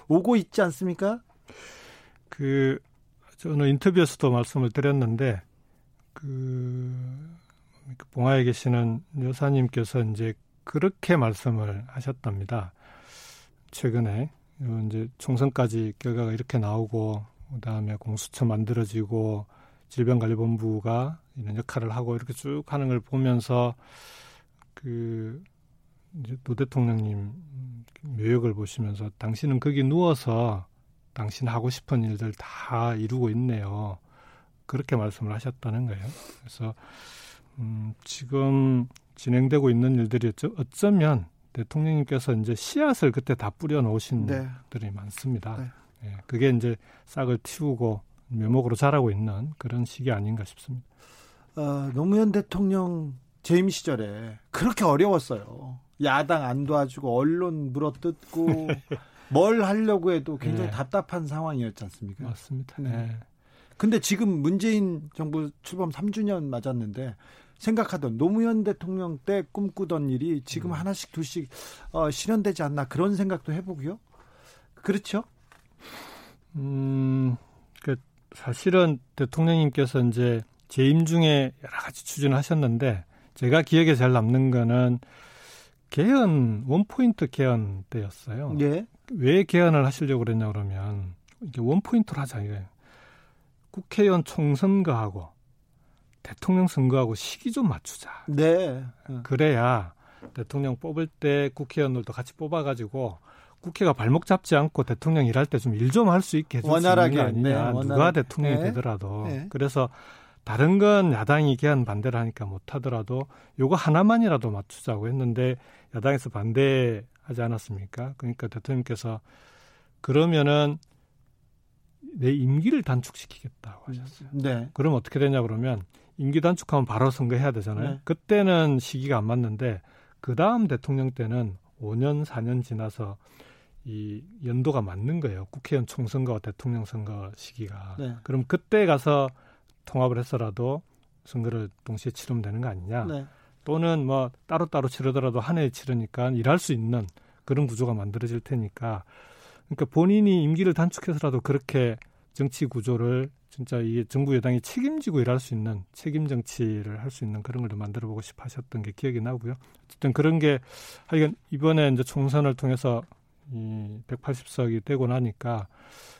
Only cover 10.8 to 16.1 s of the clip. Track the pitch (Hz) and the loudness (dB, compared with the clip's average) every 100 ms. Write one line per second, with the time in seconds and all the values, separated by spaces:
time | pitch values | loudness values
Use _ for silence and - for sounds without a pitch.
10.8 | 185 - - 175 117 101 - 110 104 101 | 0 -2 2 4 4 0 -2 -2 -2 -6
11.8 | 123 131 139 127 - 98 98 117 92 - | -10 -10 -8 -6 -6 -6 -4 -6 -6 -12
12.8 | - - - - - - - _ _ - | -20 -20 -20 -20 -20 -20 -20 _ _ -4
13.8 | 127 117 110 104 147 - _ _ 127 113 | -2 0 0 -2 -4 -8 _ _ -6 -4
14.8 | 110 110 113 - - 123 139 131 123 113 | -4 -4 -6 -8 -4 0 0 2 0 0
15.8 | 110 - 123 | -4 -4 -4